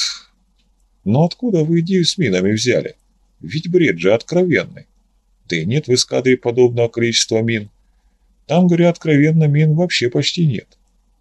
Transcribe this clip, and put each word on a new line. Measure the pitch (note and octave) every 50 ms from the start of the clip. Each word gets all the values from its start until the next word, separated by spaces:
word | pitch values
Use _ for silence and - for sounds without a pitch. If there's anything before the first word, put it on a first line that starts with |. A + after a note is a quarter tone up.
| - - - - - _ _ _ _ _ _ _ _ _ _ _ _ _ _ _ -
Но | F#2+ A2+ C#3+ E3+
откуда | F3 - - B3+ A#3+ G3 E3 D3+
вы | D#3 E3+ E3+
идею | E3 F3+ F#3+ F#3 E3
с | - -
минами | F#3+ D#3+ A2 F#2 F2+ F#2 G2+
взяли? | G#2+ G#2+ A#2 B2+ A2 D#2 - - - _ _ _ _ _ _ _ _ _
Ведь | - - G2 D#3+ - F3
бред | F3 F3 E3 A2+ F2+
же | E2 F2+ F#2+ A2
откровенный. | A#2 - - D#3 F3 F#3 F3+ C3+ F#2+ E2+ - - - - _ _ _ _ _ _ _ _ _ _ _ _ -
Да | F2+
и | E2 D#2
нет | F#2+ A#2+ D3+ D3+
в | A#2+ B2+
эскадре | B2+ - - C3 C3 B2 C3 B2+
подобного | - - A#2+ A#2 B2 B2 A#2+ A#2+ A#2+ A#2
количества | A#2 - A#2 A#2 A#2 A2+ - - - A2 A2+
мин. | A2+ A2+ A2+ G#2+ G#2 G#2 _ _ _ _ _ _ _ _ _ _ _ _ _ _ _
Там, | - C#3+ F3 F3+
говоря | F3 F3 E3+ E3+
откровенно, | E3+ E3+ - - D#3+ D#3 C#3 D3 D#3 D#3+ D#3+ D#3 D3
мин | C#3+ D3 D#3 D#3 D3+
вообще | D#3+ F3+ F3+ - - A#2+ A#2+
почти | - D3 C#3+ - - F3 E3+
нет. | D3+ A2+ F#2 - _ _ _ _ _ _ _ _ _ _ _